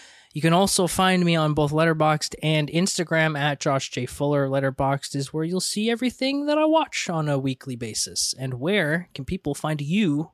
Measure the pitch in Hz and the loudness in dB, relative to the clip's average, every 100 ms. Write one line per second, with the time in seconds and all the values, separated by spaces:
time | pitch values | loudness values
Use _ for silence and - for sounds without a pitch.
0 | - - _ 151 165 170 196 - 175 - | -20 -20 _ 0 4 4 4 2 2 2
1 | 185 185 175 165 156 151 147 156 165 156 | 2 4 4 4 2 2 2 2 2 4
2 | 156 151 - - 156 156 147 165 190 - | 2 2 -2 -4 0 0 0 0 0 -2
3 | 160 160 160 147 147 143 156 135 - - | 0 2 2 0 -2 -2 0 0 -2 -8
4 | 123 - 143 143 135 139 135 135 139 139 | -8 -4 0 2 2 0 0 0 0 0
5 | - 143 135 156 160 185 - 208 226 233 | -4 -6 -4 -4 -2 -2 -2 -2 -2 0
6 | 247 - 262 277 285 302 311 320 - - | -2 -2 -2 -2 0 2 4 2 0 -6
7 | - 165 151 139 135 131 139 120 113 - | -4 -2 0 0 -2 -4 -8 -8 -6 -6
8 | - 87 - - 131 123 151 208 147 165 | -6 -4 -4 -4 -6 -4 -2 0 0 -2
9 | 175 - 135 190 143 143 151 156 143 196 | -4 -12 -8 -6 -4 -4 -4 -4 0 2
10 | 185 143 160 | 2 0 -4